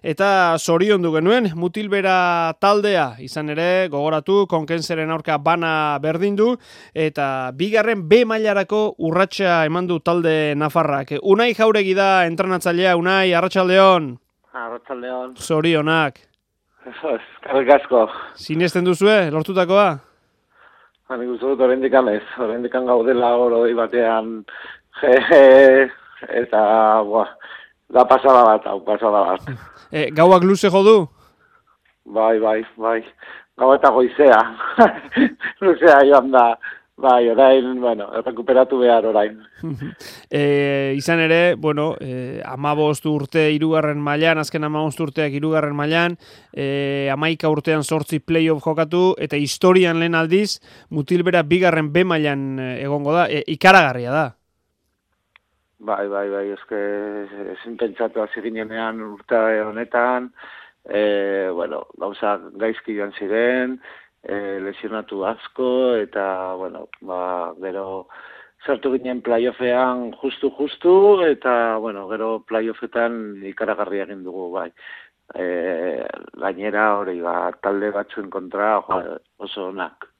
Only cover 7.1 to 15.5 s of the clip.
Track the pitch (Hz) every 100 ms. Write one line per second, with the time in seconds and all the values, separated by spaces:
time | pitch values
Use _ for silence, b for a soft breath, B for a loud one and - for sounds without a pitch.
7.1 | 147 139 131 127 131 196 214 214 214 156
8.1 | 220 226 220 220 196 190 214 214 - 160
9.1 | 170 190 - 190 170 156 170 180 170 175
10.1 | 175 165 156 151 147 151 165 156 139 139
11.1 | 143 196 196 240 220 220 214 190 185 196
12.1 | 190 170 165 190 180 185 170 185 175 175
13.1 | 190 185 170 180 190 185 185 190 180 143
14.1 | 123 _ _ _ 127 117 120 - 127 123
15.1 | 127 127 127 -